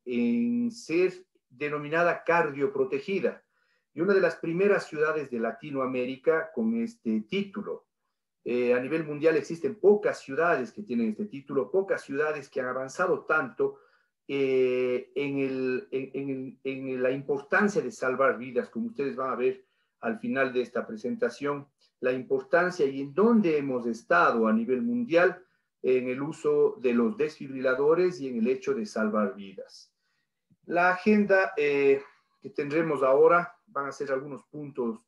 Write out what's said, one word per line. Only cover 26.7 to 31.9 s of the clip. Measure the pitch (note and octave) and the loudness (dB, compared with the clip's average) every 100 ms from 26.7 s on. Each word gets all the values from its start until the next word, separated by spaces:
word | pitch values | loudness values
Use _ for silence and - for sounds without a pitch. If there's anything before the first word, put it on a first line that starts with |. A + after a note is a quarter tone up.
| - | 2
de | B2 | 2
los | A#2+ A#2 G#2+ | 4 2 2
desfibriladores | D3+ - C#3 C3 C3 B2+ C#3+ E3 F#3 E3+ | -4 -4 -12 -2 0 2 4 4 4 0
y | C3+ | -6
en | A#2+ | -2
el | A2+ | 0
hecho | C3 - | 0 -2
de | B2 G#2+ | -2 -2
salvar | A2+ G#2+ G#2+ G2+ | -2 0 0 -2
vidas. | G2+ G2 F#2 - - - _ _ _ _ _ _ _ - | -4 -14 -16 -18 -20 -20 _ _ _ _ _ _ _ -4
La | E3 F3+ | 0 2
agenda, | F3+ - G#3+ G3 F#3+ F#3+ - | 2 4 4 4 4 2 0
eh, | D3 C#3+ C#3 | 0 4 4